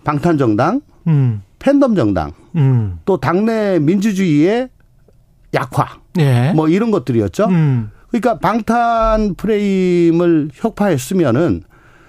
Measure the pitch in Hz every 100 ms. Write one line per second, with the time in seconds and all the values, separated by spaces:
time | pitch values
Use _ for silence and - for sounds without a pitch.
0 | - 151 170 156 127 104 147 254 - _
1 | 170 151 127 107 - - - 285 269 196
2 | 110 92 73 - - 170 135 123 107 85
3 | - 190 143 180 220 226 208 180 147 196
4 | 214 190 190 147 170 233 254 _ _ _
5 | _ _ _ _ - - - - 127 -
6 | _ 185 143 123 127 156 156 190 233 202
7 | 135 117 101 - 196 180 151 127 107 -
8 | - 233 240 170 170 226 214 233 233 226
9 | 220 220 214 165 196 208 202 190 185 175
10 | 170 165 175 160 147 - 226 - 208 147
11 | - 196 151 123 170 87 - - - -